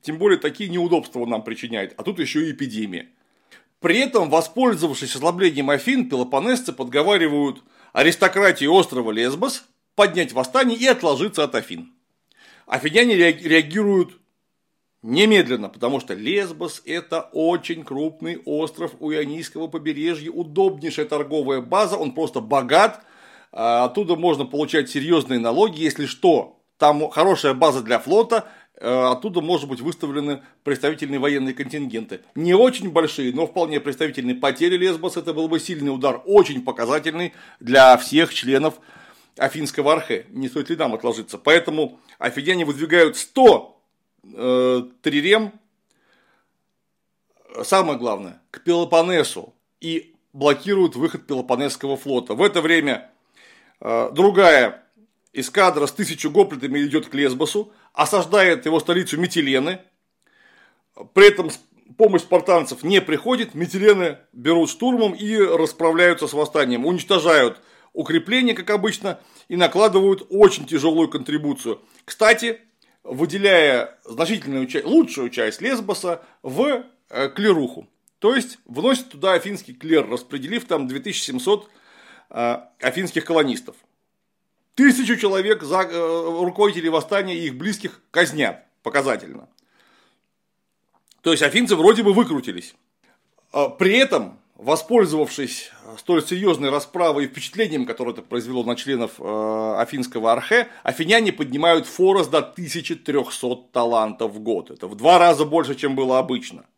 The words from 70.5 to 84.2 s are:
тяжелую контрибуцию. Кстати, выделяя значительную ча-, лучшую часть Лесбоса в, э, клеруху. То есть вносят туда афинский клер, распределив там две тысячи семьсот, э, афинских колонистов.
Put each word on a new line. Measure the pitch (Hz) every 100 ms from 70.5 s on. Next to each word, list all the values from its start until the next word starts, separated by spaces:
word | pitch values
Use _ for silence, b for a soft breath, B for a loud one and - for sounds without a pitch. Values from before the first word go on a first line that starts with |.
| - 139
тяжелую | 156 156 160 160
контрибуцию. | 143 127 151 147 139 117 107 b b -
Кстати, | - 220 226 233 226 _ _ _ _
выделяя | - 127 160 185 196 180 151 123 - - -
значительную | 113 170 214 135 135 127
ча-, | 156 151
лучшую | 302 - - 123
часть | 123 110 -
Лесбоса | 214 247 202 190 180 165 b b
в, | - 135 277 254 247 _ _
э, | 117 135
клеруху. | - 208 175 127 - - _ _ _
То | 208 262
есть | - - _
вносят | 123 220 254 -
туда | 143 185
афинский | 180 190 202 -
клер, | 123 156 160 131
распределив | 123 - 143 135 226 240
там | 160 127
две | 131
тысячи | 160 -
семьсот, | - 127 147 208 - b b b b b b
э, | 113 120 120 - _
афинских | 127 170 180 165 -
колонистов. | 165 143 113 - - _ _ _ _